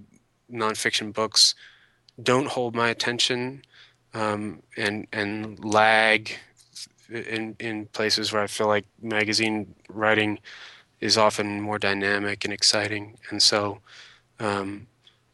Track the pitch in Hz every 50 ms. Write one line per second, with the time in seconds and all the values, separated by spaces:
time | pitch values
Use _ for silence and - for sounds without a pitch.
0 | 104 _ _ _ _ _ _ _ _ - 120 117 113 110 107 - - 120 - -
1 | 113 107 101 - 113 107 - - - - - - - - - _ _ _ _ _
2 | _ _ _ - 113 127 123 127 143 131 - 131 123 117 113 117 117 117 117 -
3 | - 120 120 120 - - 127 123 123 127 135 139 - _ _ - - - _ _
4 | _ _ - 110 110 107 104 104 107 107 82 - - _ - - 113 101 104 107
5 | - - - 110 104 101 104 107 107 110 104 - - 107 104 107 107 110 110 110
6 | 110 110 107 110 110 - - - - - _ _ _ _ - - - - _ _
7 | _ - 113 117 - - 110 110 110 110 107 - 117 117 110 107 107 104 - -
8 | 110 107 104 110 107 104 110 107 104 98 - - 110 107 104 104 98 _ _ _
9 | - 113 110 107 107 104 107 107 110 110 110 107 101 92 - _ _ - 90 107
10 | 107 107 107 107 107 104 104 - - - - - - - - - - _ _ _
11 | - 110 98 113 107 107 - - 104 104 104 104 104 104 104 104 104 98 98 98
12 | 98 98 101 101 101 101 101 98 - 101 104 - - - - 107 104 101 107 104
13 | 104 104 - - - - 104 104 - - 113 107 104 104 101 101 _ - - -
14 | - - - _ _ _ _ - 117 104 101 101 98 98 101 101 104 - _ _
15 | _ _ _ _ _ _